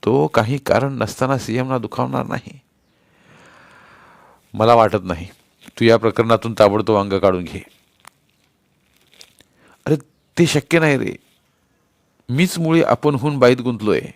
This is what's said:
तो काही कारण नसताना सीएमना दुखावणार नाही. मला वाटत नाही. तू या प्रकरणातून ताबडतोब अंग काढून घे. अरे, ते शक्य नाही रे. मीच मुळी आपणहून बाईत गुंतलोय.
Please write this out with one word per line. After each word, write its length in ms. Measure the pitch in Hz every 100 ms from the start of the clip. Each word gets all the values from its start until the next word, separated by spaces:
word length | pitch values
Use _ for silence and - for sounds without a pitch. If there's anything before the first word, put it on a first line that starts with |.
| -
तो 220 | 127 151
काही 300 | - 110 139
कारण 360 | - 107 139
नसताना 440 | 135 113 - 131 135
सीएमना 400 | - 113 131 131
दुखावणार 480 | 117 - 127 131 -
नाही. 340 | - - 139 _ _ _ _ _ _ _ - - - - - - - - _ _ _ _
मला 200 | 101 110
वाटत 300 | 117 110 104
नाही. 240 | 92 82 90 _ _ _ -
तू 180 | - 117
या 120 | 113
प्रकरणातून 580 | 110 - 113 110 117 107
ताबडतोब 400 | 104 104 104 107
अंग 200 | 101 98
काढून 240 | 95 92
घे. 320 | 85 95 - _ _ _ - _ _ _ _ _ _ _ _ _ _ _ - _ _ _ _ _ -
अरे, 100 | 151 - _ _ -
ते 80 | 170
शक्य 340 | 151 - 170
नाही 180 | 160 135
रे. 180 | 113 - _ _ _ _ _ _ _ _ _ _ _
मीच 300 | 123 180 -
मुळी 240 | 165 165
आपणहून 560 | - 120 147 143 139 143
बाईत 180 | 123 127
गुंतलोय. 440 | 120 117 104 78 -